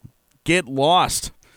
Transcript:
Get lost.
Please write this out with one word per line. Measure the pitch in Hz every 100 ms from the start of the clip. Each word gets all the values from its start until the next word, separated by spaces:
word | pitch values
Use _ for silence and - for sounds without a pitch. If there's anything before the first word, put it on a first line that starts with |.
| - _ _ _
Get | - 175 123
lost. | 135 143 180 139 - - - -